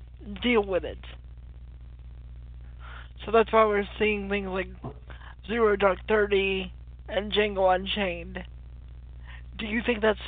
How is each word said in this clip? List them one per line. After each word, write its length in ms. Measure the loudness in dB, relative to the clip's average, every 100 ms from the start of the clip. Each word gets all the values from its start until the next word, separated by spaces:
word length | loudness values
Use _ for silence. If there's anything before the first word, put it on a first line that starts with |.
| -16 -16 -12 -2
deal 200 | 4 4
with 220 | 4 0
it. 140 | -2 -10 -14 -16 -16 -16 -16 -16 -16 -16 -16 -16 -16 -14 -14 -14 -14 -14 -14 -14 -14 -14 -14 -10
So 60 | 4
that's 180 | 6 8
why 140 | 6
we're 240 | 6 6 0 2
seeing 300 | 2 2 0
things 200 | -2 0
like 200 | -4 -4 -8 -12 -12 -14 -14 -14 -14 -4
Zero 300 | 2 4 6
Dark 220 | 4 4 2
Thirty 680 | 4 6 4 4 0 -4 -10 -16 -14 -4
and 240 | -2 0
Django 420 | 2 2 4 6
Unchained. 680 | 6 2 0 0 -2 -8 -10 -10 -14 -16 -16 -16 -16 -16 -16 -14 -14 -14 -8
Do 80 | -2
you 140 | -2 0
think 160 | 2
that's 160 | 4 2